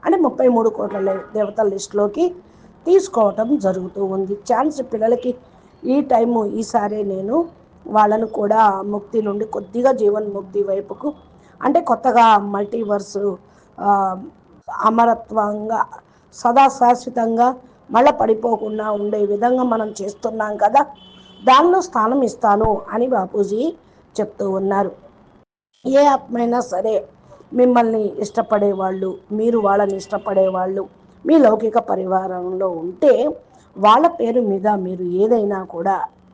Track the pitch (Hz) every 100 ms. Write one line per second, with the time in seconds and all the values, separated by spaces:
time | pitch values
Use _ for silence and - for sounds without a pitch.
0 | - 359 294 - 254 233 226 214 208 208
1 | 196 190 - 214 202 202 214 196 - 202
2 | 208 208 349 359 - _ - _ - 370
3 | 370 - 208 196 226 285 196 185 185 196
4 | 196 190 190 202 - 233 294 302 254 226
5 | 226 247 247 240 - _ _ _ - 262
6 | 285 247 233 233 208 214 220 233 208 214
7 | 202 190 196 277 339 - _ _ - 214
8 | 214 214 220 214 208 220 214 190 196 208
9 | 202 226 214 202 214 - 202 233 247 254
10 | 208 208 214 196 190 202 202 196 196 202
11 | 294 294 _ _ _ _ 247 294 339 226
12 | 262 233 226 214 202 202 208 233 214 202
13 | 196 202 202 185 _ _ _ - 202 202
14 | 196 185 262 - _ _ - - 220 226
15 | 233 226 - 220 208 208 214 226 - -
16 | _ _ _ - 240 240 277 277 240 247
17 | 254 240 226 226 240 254 - _ _ 220
18 | 269 294 220 220 233 226 214 214 214 208
19 | 208 214 202 202 240 254 254 226 214 208
20 | 190 202 233 220 214 214 208 247 294 -
21 | - - - - 214 262 330 370 359 240
22 | 214 262 247 - 220 202 220 202 - 220
23 | 247 240 185 214 196 208 302 330 _ _
24 | _ - 208 - 196 190 190 170 202 -
25 | - _ _ _ _ _ _ _ 254 269
26 | 285 269 - 233 240 240 247 185 220 214
27 | - _ _ - - 254 247 247 233 220
28 | 208 - 208 - 220 214 202 190 190 190
29 | 190 - _ 208 220 233 202 196 202 196
30 | 180 208 - 196 190 185 185 196 190 _
31 | _ _ - 320 247 214 220 226 226 196
32 | 185 190 185 185 180 185 190 170 170 180
33 | 294 220 285 302 _ _ _ - 202 233
34 | 330 339 233 233 220 196 202 208 180 185
35 | 180 180 214 233 202 196 185 170 175 185
36 | - _ _